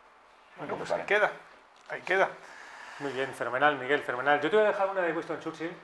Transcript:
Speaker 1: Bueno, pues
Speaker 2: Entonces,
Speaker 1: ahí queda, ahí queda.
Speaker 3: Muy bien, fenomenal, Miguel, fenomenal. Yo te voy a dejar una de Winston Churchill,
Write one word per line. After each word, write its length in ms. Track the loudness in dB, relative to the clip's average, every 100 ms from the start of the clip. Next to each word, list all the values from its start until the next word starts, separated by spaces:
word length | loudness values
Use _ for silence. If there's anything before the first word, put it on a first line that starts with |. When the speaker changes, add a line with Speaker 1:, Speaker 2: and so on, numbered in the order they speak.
| -20 _ _ _ _ -14
Speaker 1:
Bueno, 180 | -8 -6
pues 120 | -4
Speaker 2:
Entonces, 60 | -4
Speaker 1:
ahí 60 | 0
queda, 260 | 2 2 0 -14 -20 -20 _ -14
ahí 120 | -12
queda. 280 | 0 2 2 0 -16 -18 -18 -18 -18 -8
Speaker 3:
Muy 120 | -6
bien, 220 | -4 -4
fenomenal, 440 | -4 -2 4 4 4
Miguel, 240 | 0 0
fenomenal. 360 | 0 0 2 4
Yo 100 | 4
te 60 | 4
voy 100 | 4
a 40 |
dejar 200 | 4 0
una 120 | 0
de 100 | 0
Winston 280 | -2 -4 -6
Churchill, 360 | -8 -8 -10 -10